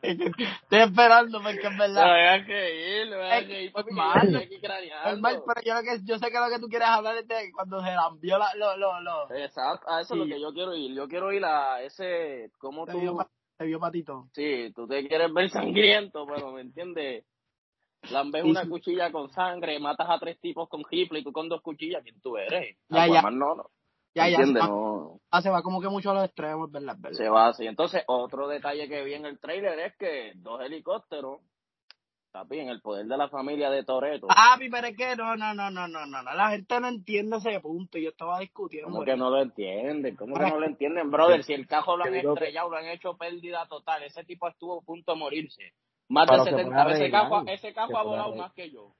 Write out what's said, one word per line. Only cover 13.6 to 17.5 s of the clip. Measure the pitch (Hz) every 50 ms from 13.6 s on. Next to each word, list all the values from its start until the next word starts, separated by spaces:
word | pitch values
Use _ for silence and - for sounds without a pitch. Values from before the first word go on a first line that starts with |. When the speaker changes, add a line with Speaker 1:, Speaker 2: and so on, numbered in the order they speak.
| 160
Speaker 1:
vio | 160 160 160
patito. | 170 170 165 170 160 143 139 127 127 131 _
Speaker 2:
Sí, | - 147 151 143 123 120 110 104
tú | - 120
te | 110 135 139 135 139
quieres | 156 156 165 170
ver | 156 175 185 190
sangriento, | - 165 - - 175 196 214 202 208 208 202 196 _ 151 147
pero, | 143 147 147 143 135
¿me | 131 131
entiendes? | 127 123 127 156 175 180 175 165 147 135 123 110 _ _ _ _ _ _